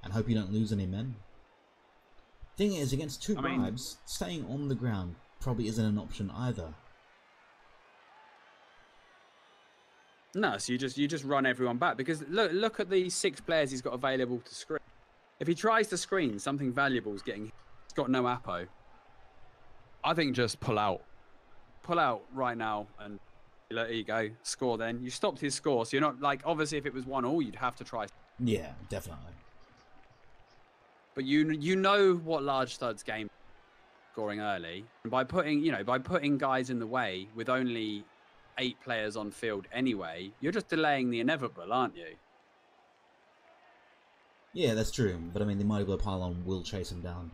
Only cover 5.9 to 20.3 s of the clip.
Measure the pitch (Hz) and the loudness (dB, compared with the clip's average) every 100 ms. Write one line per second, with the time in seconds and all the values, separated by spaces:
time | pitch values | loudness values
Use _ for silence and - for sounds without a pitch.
5.9 | 104 - - 101 92 127 107 80 76 - | 2 -2 -6 -6 -2 -4 -4 -6 -12 -20
6.9 | - _ _ _ _ - - - - - | -20 _ _ _ _ -20 -20 -20 -20 -20
7.9 | - - - - - - - - - - | -20 -20 -20 -20 -20 -20 -20 -20 -20 -20
8.9 | - - - - _ - - - _ _ | -20 -20 -20 -20 _ -20 -20 -20 _ _
9.9 | _ - _ _ 90 208 101 - 123 131 | _ -20 _ _ -2 0 0 -2 0 -2
10.9 | 131 143 156 135 139 131 123 123 120 175 | 0 -2 -2 0 2 2 2 0 2 0
11.9 | 117 135 160 139 185 202 175 220 220 190 | 0 -2 -4 -2 0 2 2 0 -2 0
12.9 | 190 185 - 196 147 - 160 143 131 - | 2 2 0 -2 -4 0 2 2 0 -4
13.9 | 123 135 131 123 123 - - - 156 - | -2 0 2 0 -2 -6 -16 -8 -8 -8
14.9 | - - _ _ _ 151 170 214 226 214 | -20 -20 _ _ _ -2 2 4 4 4
15.9 | 175 - 190 147 104 139 139 139 120 139 | 0 0 0 2 0 -2 0 0 2 2
16.9 | 123 104 101 - 104 107 - - - - | 2 -2 -6 -6 -8 -10 -12 -20 -20 -10
17.9 | - 127 127 123 123 - 90 90 - - | -4 2 4 4 0 -2 -6 -6 -14 -20
18.9 | - - - - - - - - - - | -20 -20 -20 -20 -20 -20 -20 -20 -20 -20
19.9 | - 143 165 151 | -4 0 2 2